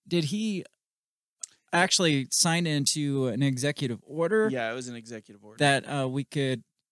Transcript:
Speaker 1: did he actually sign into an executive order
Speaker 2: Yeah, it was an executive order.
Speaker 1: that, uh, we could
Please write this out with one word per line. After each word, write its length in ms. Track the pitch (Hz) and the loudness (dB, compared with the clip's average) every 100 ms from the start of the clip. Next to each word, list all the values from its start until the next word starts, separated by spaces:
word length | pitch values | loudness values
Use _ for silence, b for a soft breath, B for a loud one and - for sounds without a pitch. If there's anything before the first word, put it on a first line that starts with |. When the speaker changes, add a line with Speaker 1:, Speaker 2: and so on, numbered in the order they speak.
| - | -4
Speaker 1:
did 200 | 175 147 | -2 0
he 400 | 208 220 190 - _ _ _ _ _ _ - - b b | -2 -4 -6 -8 _ _ _ _ _ _ -18 -18 b b
actually 560 | 170 185 - 170 143 127 | 2 4 4 4 2 0
sign 360 | - 175 170 165 | 0 2 2 2
into 600 | 147 139 156 143 139 127 | 0 0 0 0 0 0
an 140 | 110 | 2
executive 600 | 139 123 143 - 131 110 - | 0 2 -2 -2 -4 -4 -8
order 440 | 151 170 220 220 | -2 0 2 2
Speaker 2:
Yeah, 180 | 127 113 | 0 -4
it 60 | 127 | -6
was 140 | 123 | -8
an 60 | 117 | -12
executive 460 | 113 113 - 101 | -14 -16 -16 -20
order. 140 | 104 110 | -16 0
Speaker 1:
that, 260 | 143 135 120 | 2 2 0
uh, 200 | 139 131 | -4 -2
we 160 | 135 - | -4 -4
could 380 | 147 135 123 - _ _ | -2 -2 -2 -8 _ _